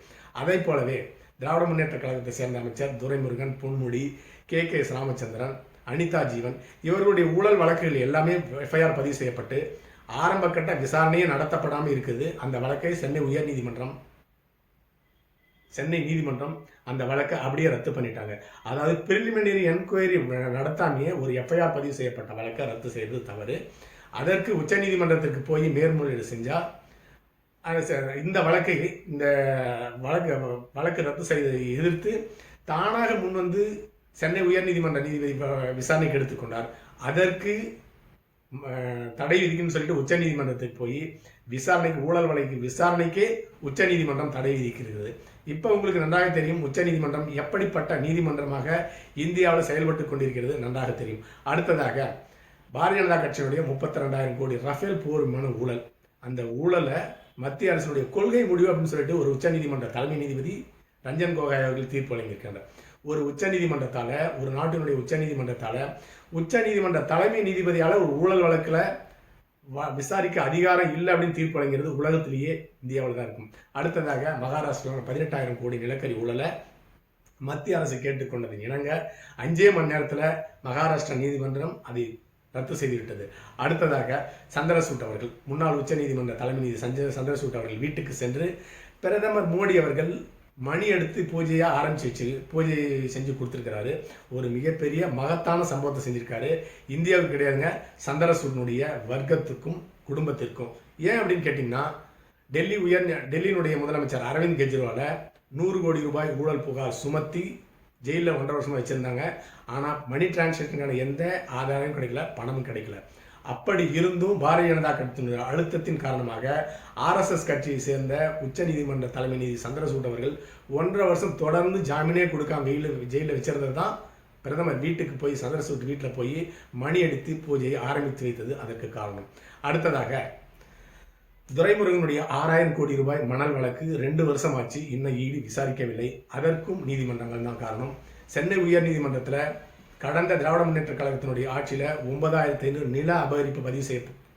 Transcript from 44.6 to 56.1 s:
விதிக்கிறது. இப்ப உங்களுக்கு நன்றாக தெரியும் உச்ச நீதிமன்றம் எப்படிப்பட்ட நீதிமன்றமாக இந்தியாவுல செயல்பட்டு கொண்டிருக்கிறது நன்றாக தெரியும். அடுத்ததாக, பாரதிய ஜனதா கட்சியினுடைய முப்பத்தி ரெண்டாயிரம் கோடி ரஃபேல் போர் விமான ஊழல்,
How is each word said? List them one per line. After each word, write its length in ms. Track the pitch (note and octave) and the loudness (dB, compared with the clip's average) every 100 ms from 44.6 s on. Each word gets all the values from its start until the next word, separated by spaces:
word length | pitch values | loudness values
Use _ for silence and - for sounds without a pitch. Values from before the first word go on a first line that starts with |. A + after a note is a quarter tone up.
| B2 | -2
விதிக்கிறது. 500 | A#2 A#2 G#2 G#2 A#2 - - - | -4 -8 -8 -8 -10 -18 -16 -10
இப்ப 280 | D#3 A3+ | -4 2
உங்களுக்கு 260 | G3+ G3 F3+ | 4 4 2
நன்றாக 300 | D#3+ F3 F3+ | 4 4 4
தெரியும் 320 | E3 D#3 E3+ | 2 2 0
உச்ச 220 | C#3+ C3+ | 0 0
நீதிமன்றம் 520 | F3 D#3+ D3+ D3 D3 C#3 | 2 2 0 -2 -2 -4
எப்படிப்பட்ட 640 | D3 G3+ F3 D#3+ D3 D#3 | -2 0 0 0 0 0
நீதிமன்றமாக 880 | D3 E3 D#3+ C#3+ C#3+ C#3 C3 E3 E3+ - - - | 2 2 2 0 -2 -4 0 -2 -2 -10 -12 -4
இந்தியாவுல 440 | D#3 F3+ F3+ E3 | -2 4 6 6
செயல்பட்டு 460 | C#3 D3 D#3+ - - | 2 2 2 0 -2
கொண்டிருக்கிறது 540 | C#3 C3+ B2 B2 D3 | -2 0 0 -2 -2
நன்றாக 320 | A#2+ B2+ B2 | -4 -2 -2
தெரியும். 320 | A2 A2 G#2+ - - | -4 -6 -8 -12 -10
அடுத்ததாக, 840 | - D#3 E3+ D#3+ C3 C3+ C3+ - - - - - - | -2 0 2 2 2 0 -2 -6 -14 -20 -20 -20 -12
பாரதிய 40 | C3 | 0
ஜனதா 420 | F3 G3 F3+ E3+ | 2 4 4 4
கட்சியினுடைய 460 | D3 C3+ C3+ D3+ C#3+ | 2 -2 -2 0 0
முப்பத்தி 340 | C3+ D3+ C#3 | -2 -2 -2
ரெண்டாயிரம் 380 | C#3 C3+ C3+ B2 | -2 0 -2 -2
கோடி 180 | C3+ A#2+ | -2 -2
ரஃபேல் 460 | C3 C#3+ G3+ F3+ D3 | -2 -4 -2 -2 0
போர் 160 | D3+ | 0
விமான 260 | C3+ B2+ C3+ | 2 0 -2
ஊழல், 440 | A2+ B2+ A#2+ - _ _ | -2 -2 -2 -8 _ _